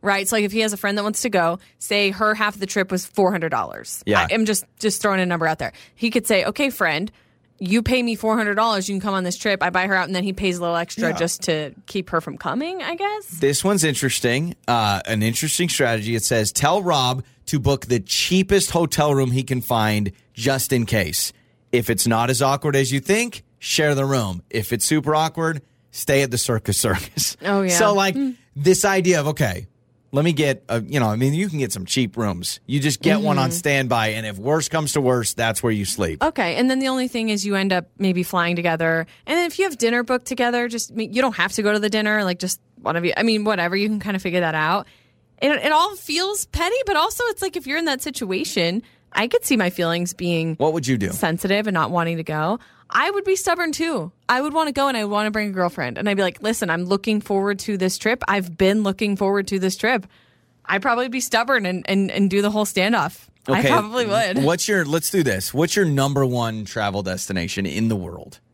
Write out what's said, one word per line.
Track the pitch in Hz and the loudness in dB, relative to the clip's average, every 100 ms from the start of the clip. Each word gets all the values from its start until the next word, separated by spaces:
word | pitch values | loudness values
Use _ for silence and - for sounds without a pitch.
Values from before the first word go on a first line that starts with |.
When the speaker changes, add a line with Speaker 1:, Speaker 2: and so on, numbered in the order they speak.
Speaker 1:
right? | 202 196 196 | 2 2 2
So, | 220 | 0
like, | 208 | 0
if | |
he | 214 | 0
has | 220 | -2
a | 202 | -2
friend | 202 208 | -2 -2
that | |
wants | 208 208 | -2 -2
to | 247 | 0
go, | 196 165 175 - _ | 2 2 -2 -8 _
say | - 208 196 | -2 2 2
her | 190 214 | 2 0
half | 214 214 208 | 2 0 -2
of | |
the | 190 | -4
trip | 208 190 | -2 0
was | 185 - | -2 -2
four | - 185 | 2 2
hundred | 190 160 | 2 0
dollars. | 135 95 - 58 - - | -2 -2 -8 -12 -10 0
Speaker 2:
Yeah. | 196 170 | 2 2
Speaker 1:
I, | |
I'm | 214 220 | 2 2
just, | 208 - _ | 0 -4 _
just | 220 196 | -4 0
throwing | 208 190 | 0 2
a | 180 | 0
number | 175 160 | 0 0
out | 156 | -2
there. | 120 - - | -6 -10 -20
He | _ 233 | _ 0
could | 233 - | 0 2
say, | 202 - | 2 2
"Okay, | - 277 | -2 -2
friend, | - 175 151 208 _ _ _ _ _ | 0 -2 0 -4 _ _ _ _ _
you | 185 220 | 0 0
pay | 220 254 | 2 0
me | 240 220 | 0 -2
four | 220 220 | 0 0
hundred | 214 202 | 0 2
dollars, | 226 208 190 | 2 0 -2
you | 196 | -4
can | |
come | 202 | -2
on | 190 | -2
this | 180 180 | -2 -2
trip." | 220 190 | -2 0
I | 180 | 0
buy | 180 185 | 0 2
her | |
out, | 190 180 | 0 0
and | 185 | -2
then | |
he | 196 | -2
pays | 190 190 180 | -2 -2 -2
a | |
little | 170 170 | -2 -2
extra | 170 - 170 | -2 -2 -2
Speaker 2:
Yeah. | 165 | 0
Speaker 1:
just | 170 - | -2 -2
to | - 156 151 - - | -2 -2 -4 -12 -8
keep | 202 - | -8 -2
her | 170 | -2
from | 160 - | -4 -8
coming, | 156 214 320 370 | -6 -4 -4 -6
I | - 339 | -8 -4
guess. | 403 427 - 165 | -4 -6 -10 -2
Speaker 2:
This | 139 143 | 0 2
one's | 190 202 | 2 2
interesting. | 156 135 135 - 123 123 170 - - | 2 0 -2 0 0 0 -2 -6 -2
Uh, | 117 107 101 - | 2 2 0 0
an | 113 | 0
interesting | 113 113 156 - 180 | 0 0 -2 -2 -2
strategy. | - 127 113 104 117 | 0 0 0 0 -2
It | |
says, | - 117 107 | 0 0 0
"Tell | - 143 185 | 2 2 2
Rob | 180 151 123 131 - _ - | 2 2 2 -2 -6 _ -4
to | 151 | 0
book | 131 139 - | 2 0 2
the | 120 | -2
cheapest | 95 - - 185 190 196 185 | 0 -2 2 2 4 2 2
hotel | 175 165 - 151 | 0 0 2 2
room | 139 131 | 4 2
he | 123 | 0
can | 123 131 | 0 -4
find | - 117 107 107 101 - _ | 0 2 2 2 -2 -6 _
just | - 117 135 - | -4 0 0 2
in | 131 110 | 0 2
case. | 110 85 - - - _ _ _ | 0 0 -2 -4 -8 _ _ _
If | 123 117 | 0 2
it's | 110 120 | 0 2
not | 113 120 | 2 2
as | 120 | 2
awkward | 135 139 151 139 | 2 2 2 0
as | 131 | 2
you | 135 | -2
think, | - 208 240 - - _ | 0 0 0 -6 -20 _
share | - - 151 | -4 0 2
the | 139 139 | 2 2
room. | 135 104 87 - | 0 0 -4 -6
If | 113 104 | -6 -4
it's | 117 - | -2 0
super | 156 147 151 | 0 2 0
awkward, | 160 156 160 156 _ _ _ | 0 -2 -4 -4 _ _ _
stay | - - 139 | -10 2 2
at | 139 | 2
the | 120 | 0
Circus | - 113 - 98 | 0 -2 0 0
Circus." | 117 90 - - - - | 0 0 -4 -4 -4 -4
Speaker 1:
Oh, | 175 196 | -2 0
yeah. | 190 175 | 2 4
Speaker 2:
So, | 220 | 4
like, | 202 196 220 | 4 2 0
Speaker 1:
Hmm. | 269 240 _ - | -4 -4 _ 0
Speaker 2:
this | 147 185 208 | 4 4 4
idea | 190 180 170 | 2 4 2
of, | 143 | 2
"Okay, | 151 123 87 92 _ _ _ _ | 0 -2 -2 -10 _ _ _ _
let | 135 | 0
me | 160 | 2
get | 151 147 127 - | 2 2 0 -2
a," | 117 | -4
you | 95 143 | -2 0
know, | 113 | 2
I | 107 | 2
mean, | 135 | 2
you | 151 202 | 2 -2
can | 156 | -2
get | 120 | -4
some | - 87 | -4 -4
cheap | 131 117 117 | -2 0 0
rooms. | 110 87 87 - - | -2 -2 -6 -10 -4
You | 147 | -2
just | 143 135 | 0 0
get | 165 156 | 2 2
one | 151 139 | 2 2
on | 131 | 2
Speaker 1:
Mm-hmm. | 170 | 0
Speaker 2:
standby, | 151 139 127 120 110 | 0 0 2 2 2
and | 107 110 | -2 -6
if | 98 | -6
worse | 117 156 147 | 0 0 2
comes | 160 151 | -2 0
to | 147 | 2
worse, | 127 127 113 | 2 2 0
that's | - 113 110 | 0 0 0
where | 120 | 0
you | 107 95 | 0 -2
sleep. | - 90 78 | -2 -2 0
Speaker 1:
Okay, | 302 320 185 - | -2 0 -2 2
and | 254 | 2
then | 262 | 2
the | 262 | 0
only | 262 254 | 0 -2
thing | 240 220 | -2 -2
is | 208 202 | -2 0
you | 196 | 0
end | 196 | 2
up | 185 170 _ | 0 -2 _
maybe | 190 180 | 0 0
flying | 175 185 170 175 | 0 0 0 0
together. | 170 160 165 165 165 - - | 0 2 2 0 -2 -12 -2
And | 330 | 0
if | 349 - | 0 -2
you | 381 | -2
have | 277 | 0
dinner | 226 240 | 0 0
booked | 247 254 247 | 0 -2 -2
together, | 254 240 240 240 | -2 0 0 -2
just, | 226 - | -4 -6
I | - | -6
mean, | 220 | -4
you | 214 | 0
don't | 262 214 | 0 2
have | 185 | -2
to | - | 0
go | 208 | 0
to | 208 | 2
the | 208 | 0
dinner. | 214 214 214 | 0 0 0
Like, | 196 180 | 0 -2
just | 185 - _ - | -6 -8 _ -8
one | - 165 | -4 -2
of | 170 | 0
you, | - | 0
I | |
mean, | 226 214 | 0 2
whatever. | 208 202 175 196 | 0 0 0 0
You | 208 | -2
can | 214 | -2
kinda | 202 190 | -4 -4
figure | 190 180 | -2 -2
that | 170 156 | 0 0
out. | 156 190 180 _ _ _ _ _ | 0 -2 -4 _ _ _ _ _
It, | 269 | 0
it | 294 285 | 0 2
all | 311 370 392 | 2 2 -2
feels | - 311 381 403 - | -6 -4 -2 -4 -6
petty, | - 339 494 523 | -2 0 0 0
but | 339 | 0
also | 349 - 480 | 0 0 -4
it's | - | -2
like | 381 349 | -6 -6
if | 262 | -6
you're | 294 | -2
in | 330 | -2
that | 262 | -2
situation, | - - 202 190 - - 165 190 - _ _ | -6 -8 -6 -4 -4 0 0 -2 -6 _ _
I | - 233 | -2 0
could | 480 | 0
see | - 247 | 2 2
my | 180 | 2
feelings | 180 170 170 175 | 0 0 0 -2
being | - 175 170 160 156 | -2 -2 0 0 0
Speaker 2:
What | 156 | 0
would | 165 123 | 0 0
you | 123 | 0
do? | 95 | 0
Speaker 1:
sensitive | - 185 170 190 202 214 | 0 -2 0 0 0 0
and | |
not | 180 139 | 0 0
wanting | 175 165 165 | 0 -2 -4
to | |
go. | 160 151 156 233 - _ _ | -4 -2 -2 -4 -8 _ _
I | 220 320 | 0 0
would | 403 | 0
be | 392 381 | 0 0
stubborn, | - 339 339 | 0 0 -2
too. | 294 330 269 165 _ - | -2 -2 -2 -6 _ -2
I | 247 | 0
would | 294 | 0
wanna | 302 311 | 0 -2
go, | 277 277 | 0 0
and | 247 | 0
I | 208 | -2
wanna | 208 214 | -2 0
bring | 214 208 | -2 -4
a | |
girlfriend. | 190 175 175 123 117 | 0 -2 -2 -6 -2
And | 202 | -2
I'd | 196 | 2
be | |
like, | 190 - | 0 0
"Listen, | 208 226 190 | -4 -2 0
I'm | 165 180 | -2 0
looking | 196 214 214 | -2 0 -2
forward | - 196 196 202 | 0 0 0 -2
to | - 202 | -4 -2
this | 185 - | -2 0
trip. | 220 254 - | -2 -2 0
I've | 202 180 165 | -2 -2 2
been | 190 214 | 2 4
looking | 202 190 208 196 | 0 0 -2 0
forward | 196 202 196 | 0 0 -2
to | 190 | -2
this | 185 190 | -2 0
trip." | 220 254 190 _ _ _ _ _ - | 0 0 -4 _ _ _ _ _ -4
I'd | 190 | -2
probably | 254 240 254 | 0 0 0
be | 254 | -4
stubborn | 240 226 240 262 190 | 0 0 2 0 0
and, | 185 - | -4 0
and, | 196 196 | 0 0
and | - 196 | 2 2
do | 196 | 2
the | 208 | 2
whole | 208 208 | 0 0
standoff. | - 190 233 160 - - _ - | 0 2 2 -2 -6 -20 _ -2
I | 135 | 2
Speaker 2:
Okay, | - | 4
Speaker 1:
probably | 330 214 240 226 | 2 2 -2 0
would. | 208 214 208 | 2 2 2
Speaker 2:
what's | 143 175 - | 2 2 0
your, | 202 151 | 0 2
let's | 160 - | 0 0
do | 190 | 2
this. | 143 95 - | 2 0 -2
What's | 131 170 - | 0 0 2
your | 180 | 2
number | 139 139 139 135 | 2 2 2 2
one | 123 117 110 101 | 2 -2 -4 -6
travel | 113 104 98 | -2 -2 -2
destination | 92 90 - 95 85 101 98 | -4 -4 -4 -4 -2 -2 -4
in | 80 113 | 0 0
the | 107 | 0
world? | 87 85 - - _ | -4 -12 -16 -20 _